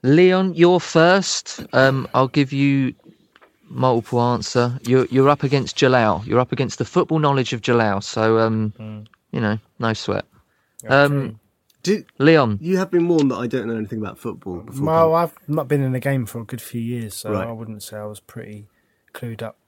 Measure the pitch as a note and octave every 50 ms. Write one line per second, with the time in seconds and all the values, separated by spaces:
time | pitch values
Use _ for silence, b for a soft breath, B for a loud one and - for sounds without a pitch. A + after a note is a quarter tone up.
0 | - C3 C#3+ E3 F3+ F#3 F#3 F#3 F#3+ F#3+ E3+ D#3+ E3+ F3 F#3 F3 - - - E3
1 | D#3+ F3 F#3 G3 F3+ - - - - - - - - - - B2+ C3 C3+ C3+ C3+
2 | - - - B2 C3 B2+ - D3 C#3+ C3 C#3+ C#3 C#3 C#3+ C#3 C#3 C3+ B2+ - _
3 | _ - _ _ _ _ _ _ _ _ _ _ _ _ - B2+ B2+ C3 B2 A#2
4 | A2 - - A#2+ A#2+ B2 A#2+ A2+ G#2+ - - B2 A#2+ A#2+ B2 C3+ - A#2+ B2 C3
5 | B2 - A#2+ C3 C3+ C#3 D3 - - C3+ C#3 C#3 A#2+ - - - C3+ C3 B2+ B2
6 | A#2 G#2+ F2+ E2 G#2+ B2+ G#2+ A#2+ B2+ - - - C3+ - - - A#2+ - - F3
7 | F3 - D#3+ D#3+ D3+ C#3+ C#3 C3+ B2+ - - A#2 - - B2 A#2+ A2+ G#2+ G2 G2
8 | - - - A2+ A2 A2 A2+ A2 A2+ A2+ A2+ A2 A2 G#2+ G#2+ - A2 G#2+ G#2+ G#2+
9 | G#2+ - _ _ _ _ - C3 A#2 G#2 G#2+ A2 _ _ _ _ A#2+ A2+ A2 -
10 | - - G2 G2 - _ _ _ _ _ _ _ _ _ _ _ - A2 C3 C#3
11 | C#3+ C#3+ C#3+ C#3 C3+ A#2+ A2 G#2+ _ _ _ _ _ _ _ _ _ E3+ G#3 G#3
12 | - _ _ _ C3 D3+ D#3+ D#3 C3 A2+ G#2 G2+ D3+ E3+ F#3+ F#3 F#3+ F#3 F3+ F3
13 | E3+ F3 E3+ D#3+ C#3+ C3+ B2 F#2+ B2 A#2 C#3 B2+ G2+ A#2 A2+ A2 G#2+ G2+ A#2+ A2
14 | G#2+ G2 - - - A#2+ G2 - - G2 F2+ E2+ G#2 A#2 - C3 C#3+ D#3 D#3+ E3
15 | E3 D#3+ D#3+ E3 E3+ E3 - - _ - D3 D#3+ C#3 B2+ D3 C#3+ C#3 C3 B2+ B2+
16 | A#2 C#3 C#3 C3 A#2+ G#2+ - A#2 A2 - - A#2 - - - A#2+ A2+ A#2 B2 A#2+
17 | A2+ G#2 F#2+ - - G#2+ G#2 F#2+ F#2+ A#2 A#2 A2 A2+ G#2+ A2 G#2 - - - G#2+
18 | G#2+ G#2+ G#2+ G#2 _ - - A#2+ A2+ G#2 G#2+ G#2+ G2+ _ _ _ _ _ _ _
19 | _ _ _ - - A#2 A2+ A2 A#2 G#2+ - _ _